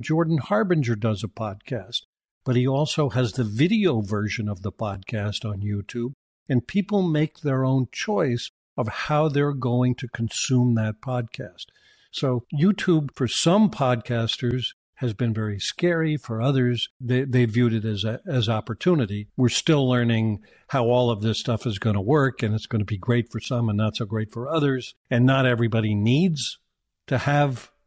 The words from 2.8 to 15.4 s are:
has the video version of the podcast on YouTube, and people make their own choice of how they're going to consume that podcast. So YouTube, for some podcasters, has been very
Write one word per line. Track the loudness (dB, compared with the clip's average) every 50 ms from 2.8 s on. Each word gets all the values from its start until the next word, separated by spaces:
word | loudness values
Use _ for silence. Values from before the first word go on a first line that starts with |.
| 0 0 0 0 0 0
has | 0 0 0 0
the | 0 -2
video | -4 -2 0 0 2 2 2 2 2 2 2 0
version | 0 -2 -2 -2 -2 -2 -4 -4 -4 -6
of | -6 -6
the | -8 -8
podcast | -6 -6 -6 -6 -6 -6 -8 -6 -6 -4 -4 -4 -4 -6 -6
on | -6 -6 -4
YouTube, | -4 -4 -4 -4 -6 -6 -6 -6 -6 -6 -8 _ _ _ _ _ _ 0
and | 0 0 0 0
people | -2 -2 0 0 0 0
make | 2 2 2 2 0 -2 _ -4
their | -4 -2 0 0 2
own | 2 2 2 0 -2
choice | -6 -8 -4 -2 0 0 0 0 0 -2 -4 -8 _ _ _ _ -6
of | -4 -4
how | -4 -4 -6 -4 0 2 2 2 2
they're | 2 2 0 0
going | 0 -2 -2 0 2 2 2 2 0
to | -2 -6 -8
consume | -6 -4 -4 -4 -4 -4 -2 2 2 4 4 4 4
that | 2 0 -2 -4 -6
podcast. | -6 -6 -4 -4 -4 -6 -8 -12 -12 -12 -14 -18 -20 _ _ _ _ _ _ _ _ _
So | -8 -4 -2 0 0 -2 -4 -4 -2
YouTube, | 2 2 2 2 2 2 2 2 2 2 -2 -4
for | -4 -4
some | -2 0 0 2 4 4 4 4 2
podcasters, | 2 0 0 2 0 0 -2 -2 -2 -2 -2 -2 -4 -2 -2 -2 -2 -2 -4 -6 -10 _ _ _ _
has | -6 -4 -4 -2
been | -2 -2 -2
very | -2 -2